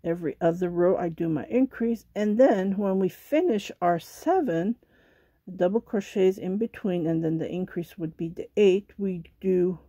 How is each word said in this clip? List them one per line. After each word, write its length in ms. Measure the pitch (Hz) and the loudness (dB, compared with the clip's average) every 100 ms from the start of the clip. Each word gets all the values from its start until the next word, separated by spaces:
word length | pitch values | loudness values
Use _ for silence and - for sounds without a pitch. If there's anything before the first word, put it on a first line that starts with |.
Every 320 | 175 170 165 - | -4 -4 -4 0
other 280 | 170 170 180 | -2 0 -2
row 280 | 175 175 190 | 2 2 2
I 120 | 180 | -2
do 200 | 160 165 | -4 -2
my 160 | 156 - | -2 -2
increase, 600 | 240 262 - 233 233 - | 0 0 0 -2 -2 -6
and 240 | - 208 208 | -4 0 4
then 400 | 262 202 190 196 | 4 4 0 0
when 220 | 202 190 | 0 2
we 100 | 190 | 0
finish 640 | - - 294 359 220 - - | -2 -4 0 2 0 -4 -2
our 180 | 175 170 | 0 0
seven 760 | - - - 381 269 165 180 233 _ _ _ _ _ _ - 180 | -4 -8 0 2 2 -2 -2 -4 _ _ _ _ _ _ -18 -2
double 260 | 180 214 | 0 0
crochets 560 | - 214 - 214 185 190 | -2 -6 -4 2 2 2
in 200 | 180 196 | -4 -4
between, 500 | 233 - 208 175 165 | -4 -4 -2 0 0
and 160 | 165 | 0
then 140 | 165 160 | 0 -2
the 120 | 156 | -4
increase 480 | 180 185 - 165 - | -6 -6 -6 -10 -8
would 200 | 160 - | -10 -6
be 120 | 165 | -10
the 200 | - - - | -8 -8 2
eight, 340 | 202 185 - - | 4 4 -2 -8
we 260 | 196 180 - _ | -6 -6 -12 _
do 400 | 190 185 180 175 | -2 2 0 -2